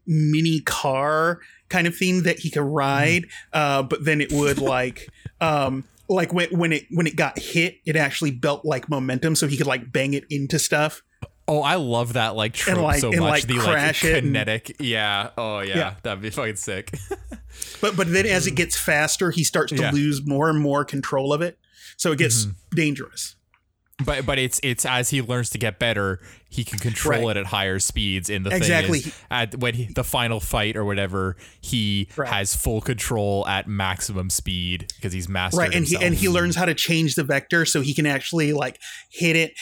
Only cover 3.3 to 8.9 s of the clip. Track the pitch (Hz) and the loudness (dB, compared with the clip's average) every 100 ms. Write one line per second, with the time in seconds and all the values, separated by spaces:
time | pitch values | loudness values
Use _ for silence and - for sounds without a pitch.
3.3 | - - 156 147 139 135 - 147 151 135 | -10 -4 0 2 2 0 0 2 2 2
4.3 | 147 147 139 135 127 127 - - - - | 2 2 2 0 0 -2 -6 -16 -20 -20
5.3 | - 165 147 135 135 - _ - 185 170 | -2 0 2 0 -2 -8 _ -2 0 2
6.3 | 175 170 170 170 151 - 165 165 151 147 | 0 0 2 2 0 0 0 0 2 0
7.3 | - - 170 170 - - 156 143 - 156 | -2 -2 0 0 -2 -2 2 2 0 -2
8.3 | 123 147 147 151 135 - | 0 0 0 0 -2 -2